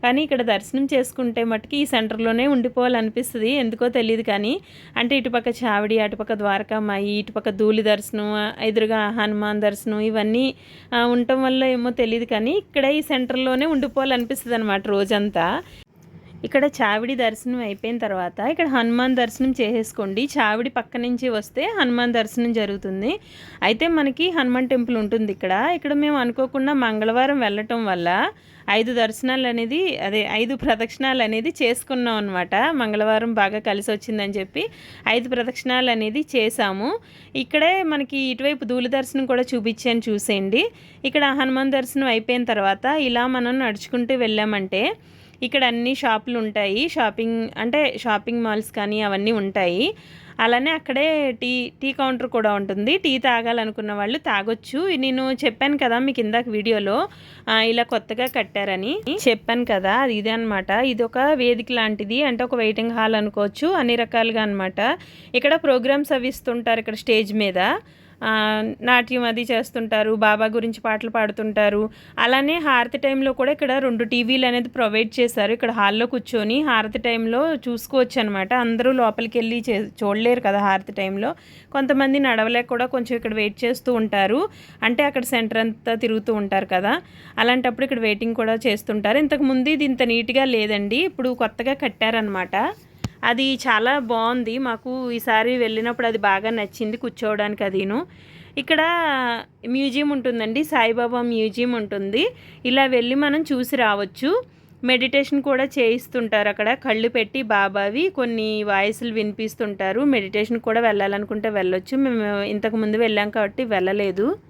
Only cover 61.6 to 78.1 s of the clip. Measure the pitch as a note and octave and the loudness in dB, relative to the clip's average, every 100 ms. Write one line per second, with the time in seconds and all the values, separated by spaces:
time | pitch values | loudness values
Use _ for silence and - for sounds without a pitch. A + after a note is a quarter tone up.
61.6 | A3 A#3+ A3 G#3 G3+ A#3 C#4+ A#3+ B3 B3+ | 0 -2 0 -2 -4 0 0 0 -2 0
62.6 | A3 G#3+ A3+ A#3 A3 G#3+ G#3 G#3 G3+ G3+ | 0 0 -2 0 2 2 0 0 -2 0
63.6 | D#4 F#4 B3 A#3+ A3+ A#3 A3+ A3 G#3+ G3+ | 0 2 2 0 0 0 0 0 0 -2
64.6 | F#3+ F#3 A3+ E4+ - - - B3 C#4+ D#4+ | -4 0 0 -2 -6 -20 -4 0 2 2
65.6 | D#4+ B3+ A#3+ C#4 C#4+ C4+ B3 - - A#3+ | 4 2 4 0 2 0 -2 -4 -4 -4
66.6 | A#3 A3+ A3 G#3+ - A3 G#3 G#3 G3+ F3+ | 0 -2 -2 -8 0 2 2 0 0 2
67.6 | G3 F#4 - - - - A3 A3 G#3+ G#3+ | 2 0 -4 -20 -20 -6 -2 0 2 0
68.6 | A3 G#3 A#3+ B3 A#3 B3+ A#3+ A3+ A3+ A3+ | -2 -4 4 4 4 0 0 0 0 0
69.6 | B3+ A#3+ A3+ A3 G#3+ G#3+ G#3+ G#3 A3 A3+ | 0 -6 -2 0 2 4 4 4 2 0
70.6 | A3+ A3 A#3 G#3+ A3+ A3+ G#3+ G#3 G#3+ G#3+ | -2 -4 -2 -2 -2 0 -2 -2 -2 2
71.6 | G#3 G#3 G#3+ - - - A#3 C4 C#4 E4+ | 2 2 -2 -6 -16 0 2 4 2 0
72.6 | D4+ B3+ A#3+ C4+ C#4 C4+ C4+ C4 C4 D4 | 2 2 2 0 0 0 0 0 0 0
73.6 | C#4 C4 C4+ A3+ A3+ A#3+ A#3 C4 B3+ A#3+ | 0 0 0 0 0 0 2 2 2 0
74.6 | A#3+ B3+ A3+ G#3+ A3+ A#3+ A#3+ A#3 G3+ A3+ | -2 -2 0 2 -2 0 0 2 0 0
75.6 | A#3 A3+ G3+ G#3+ A#3+ B3+ - A#3 G#3 B3+ | -2 2 2 2 0 -2 -2 -2 0 0
76.6 | D4+ A#3 G#3+ A3+ A#3+ A#3 A3+ A#3 D#4 D4+ | 2 2 0 -2 -2 -2 0 0 0 -2
77.6 | B3+ A#3+ - C4+ B3+ | -4 -6 -2 2 2